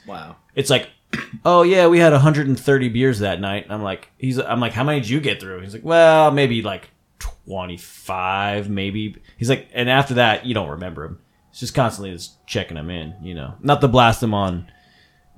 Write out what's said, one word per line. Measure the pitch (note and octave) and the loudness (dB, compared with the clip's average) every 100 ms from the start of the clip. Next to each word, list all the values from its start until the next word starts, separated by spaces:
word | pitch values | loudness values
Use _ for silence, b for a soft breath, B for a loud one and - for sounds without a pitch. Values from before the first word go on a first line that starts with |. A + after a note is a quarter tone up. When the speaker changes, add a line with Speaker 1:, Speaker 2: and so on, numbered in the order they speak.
| A2 | -16
Speaker 1:
Wow. | F#2 D#2+ - _ - | -16 -16 -20 _ -6
Speaker 2:
It's | C3+ | 0
like, | B2+ - _ _ | 0 -2 _ _
<clears throat> | - - A2 | -12 -10 -4
"Oh | - F3 | 2 4
yeah, | F3 F#3 E3+ | 6 6 6
we | E3+ | 6
had | E3+ | 6
a | C#3+ | 6
hundred | D3+ D3+ C#3 | 4 4 0
and | B2+ | 0
thirty | - C#3 B2 | 2 2 2
beers | A2 C3 A2+ | 0 0 0
that | G2+ F2+ | -2 -4
night." | G2 G2+ - | -6 -6 -8
I'm | G#2+ | -8
like, | G2+ F#2 - _ | -8 -10 -14 _
he's, | C3 B2+ | -4 -4
I'm | - A#2+ | -2 -2
like, | A#2 | -2
"How | A2+ | -2
many | C#3 D3+ | -2 -2
did | G#2+ | -2
you | C#3 | -2
get | C3 G2+ | -2 -6
through?" | F#2+ F#2 | -10 -14
He's | F#2 | -14
like, | A2 | -12
"Well, | D3+ E3 E3 D#3 D#3 | 0 6 8 8 6
maybe, | C#3+ C#3 A2+ | 4 2 0
like, | G2+ F#2 - _ _ _ | -4 -10 -14 _ _ _
twenty-five, | - - - F#2+ F2+ E2+ - - - F#2 F#2 G2 G2+ G2+ G2+ | -14 -12 -12 -12 -10 -14 -18 -18 -10 -6 -4 -2 -4 -4 -4
maybe." | G2 G2 G#2 G#2+ - b - | -6 -4 -6 -8 -12 b -6
He's | A#2 | -2
like, | C3 - | -2 -4
and | B2 B2 | -4 0
after | C3 C3+ | 2 2
that, | B2 A#2 G#2 B2 | 2 2 2 -2
you | |
don't | A2 E2 | -4 -4
remember | D2+ F2+ D2+ | -8 -12 -12
him. | D#2 F2+ _ _ _ | -14 -16 _ _ _
It's | - | -14
just | B2 | -6
constantly | - A#2+ G#2+ G2 | -2 -2 -4 -10
just | F2 - _ - | -12 -16 _ -8
checking | A2+ F#2 E2 | -8 -6 -10
him | D#2 | -10
in, | F2 D#2 F#2+ | -10 -12 -14
you | F2+ | -14
know. | E2 C2+ - | -12 -12 -6
Not | C3+ C#3+ | -2 2
to | C#3 | 2
blast | B2 A#2 G#2+ | 4 4 2
him | A#2 | -2
on, | G#2 G2 F2 E2+ b b b b b b | -2 -2 -4 -10 b b b b b b